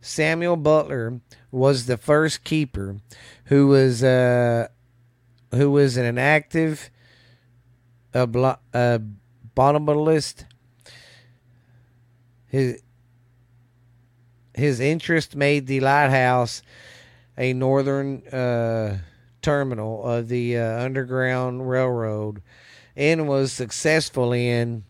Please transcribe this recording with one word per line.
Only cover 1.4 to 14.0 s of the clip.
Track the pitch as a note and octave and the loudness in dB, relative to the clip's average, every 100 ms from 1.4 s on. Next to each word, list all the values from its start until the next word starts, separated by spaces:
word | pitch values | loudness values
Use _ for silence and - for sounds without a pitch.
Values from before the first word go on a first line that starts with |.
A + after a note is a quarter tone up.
| _ | _
was | B2+ C3+ C3+ A#2+ | 0 2 2 -2
the | B2 | -4
first | - D3 D#3 - | 2 2 2 -2
keeper, | - D#3 D3 - G2 G2+ - - - - - | -4 -2 -2 -6 -10 -10 -16 -20 -20 -20 2
who | C#3 C#3+ | 4 6
was, | C#3 C3+ A#2+ | 6 4 2
uh, | C3 B2+ B2+ B2 A#2+ A#2 A2+ _ _ _ _ _ _ _ _ | 2 4 4 2 2 0 -4 _ _ _ _ _ _ _ _
who | B2 C#3+ | 0 2
was | C#3+ C#3 B2 | 4 2 2
an | B2 A#2+ | -2 0
active | C3+ D3+ D3 D#3+ D#3+ D3+ - _ _ _ _ _ _ _ _ _ _ _ _ | 2 2 0 -2 -2 -4 -12 _ _ _ _ _ _ _ _ _ _ _ _
ablo-, | B2+ B2+ A#2 C3 - _ | -2 0 0 0 -2 _
abominabilist. | B2 B2 A#2+ G#2+ G#2 _ _ - - C3+ D3 D3+ D3 D#3 D#3+ C#3 - - _ _ _ - - - - _ _ _ _ _ _ _ _ _ _ _ _ _ | -2 0 0 -4 -16 _ _ -10 0 2 2 0 0 2 0 -2 -12 -20 _ _ _ -20 -20 -20 -20 _ _ _ _ _ _ _ _ _ _ _ _ _
His, | C3 C3 A#2 _ _ _ _ _ _ _ _ _ _ _ _ | -2 -2 -4 _ _ _ _ _ _ _ _ _ _ _ _